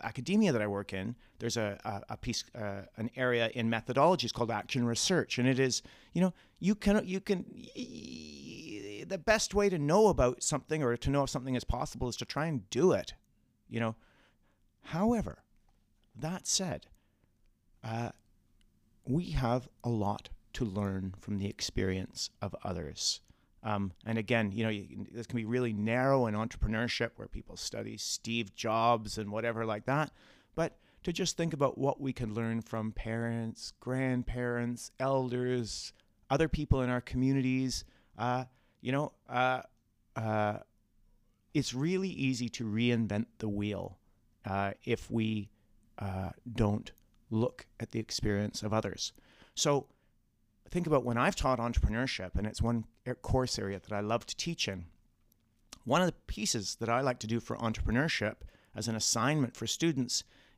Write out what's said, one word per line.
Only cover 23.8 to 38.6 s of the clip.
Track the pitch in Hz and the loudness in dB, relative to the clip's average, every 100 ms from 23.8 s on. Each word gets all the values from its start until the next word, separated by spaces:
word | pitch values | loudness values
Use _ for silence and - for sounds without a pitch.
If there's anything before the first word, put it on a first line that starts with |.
| 98 - | -2 -6
and | 113 113 | -4 -2
again, | 107 117 104 | 2 2 2
you | 101 | 0
know, | 110 | 0
you, | 104 - 101 98 | -2 -6 -12 -10
this | 113 113 | -10 -6
can | 120 | -4
be | 107 | 0
really | 123 123 | 0 2
narrow | 104 107 120 135 135 117 | 0 0 2 4 4 4
in | |
entrepreneurship | 104 113 - 104 110 120 - 117 - | 0 -4 -2 0 0 0 0 -2 -4
where | 107 | -12
people | 113 - - | -12 -12 -10
study | - 113 107 110 | -8 -8 -8 -8
Steve | - - 117 117 98 | -6 -6 -2 -2 -2
Jobs | - 113 113 117 117 110 - | -4 0 4 4 4 0 -6
and | 104 | -4
whatever | 107 117 113 | -2 -2 -2
like | 113 107 127 | -2 -2 0
that. | 139 - - - - _ | 0 0 -6 -20 -20 _
But | - 165 - _ _ | -4 -4 -4 _ _
to | - | -6
just | 175 180 - | -2 -2 -2
think | 170 | -2
about | 156 139 - | 2 0 2
what | 135 - | -2 -2
we | 135 | -4
can | 123 117 | -4 -4
learn | 107 113 113 | -2 -2 -2
from | 110 113 110 | -4 -4 -4
parents, | - 110 113 117 117 113 - - - | -4 -4 -2 -2 -2 -4 -8 -12 -10
grandparents, | - 131 131 123 120 123 123 120 120 120 - - | -4 -2 0 0 -2 -2 -2 -2 -2 -4 -8 -4
elders, | 135 135 127 123 127 127 113 - - - _ _ - | 0 2 0 0 0 0 -2 -6 -10 -16 _ _ 0
other | 143 160 | 2 4
people | - 147 131 | 2 2 2
in | 127 | 2
our | 123 | 0
communities, | - 127 131 135 127 131 131 - - - _ - | -2 2 4 4 2 2 0 -4 -8 -20 _ -4
uh, | 120 123 127 _ | -2 -2 -4 _